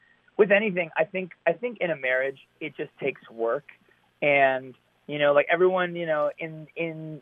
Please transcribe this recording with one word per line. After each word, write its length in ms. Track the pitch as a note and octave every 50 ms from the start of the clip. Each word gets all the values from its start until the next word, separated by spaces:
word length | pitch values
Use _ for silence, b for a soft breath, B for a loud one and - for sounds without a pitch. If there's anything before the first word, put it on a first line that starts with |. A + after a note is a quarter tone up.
| _ _ _ _ _ _ _
with 140 | - G#3 F#3+
anything, 400 | G3+ G3 A3 A3 F3+ F3+ F3 D#3+ -
I 80 | - D#3+
think, 280 | - - F#3 F#3 E3+ - _ -
I 60 | E3+ E3
think 260 | E3+ A3+ B3 A#3 -
in 120 | - F3 D#3+
a 40 |
marriage, 520 | C#3+ C3+ B2+ B2+ B2+ C3 C#3 C3+ C3+ - _ _ -
it 160 | D#3+ D3+ C#3+
just 140 | - D#3 C#3+ _ -
takes 320 | - C#3 C3 - - -
work, 360 | A2 A2+ A2+ A#2 A#2 C#3+ - - - _ _ _ _ _ _ _ _ _
and, 540 | - D3 C#3+ C#3+ C#3 C3+ C3 C3 C3 C3 B2 _ _ _ _ _ _
you 140 | - C#3+ D3
know, 120 | D3 C#3+ C#3+
like, 140 | D3 D3 -
everyone, 460 | F3 E3 F3+ F#3 F#3 F#3 F3+ F3 E3+
you 120 | E3+ E3+
know, 260 | E3 D#3 D3+ D3 D3 -
in, 300 | - E3 D#3+ D#3+ D#3 D#3 - -
in, 460 | - E3 E3 D#3+ D#3 D#3+ D#3 D#3 D3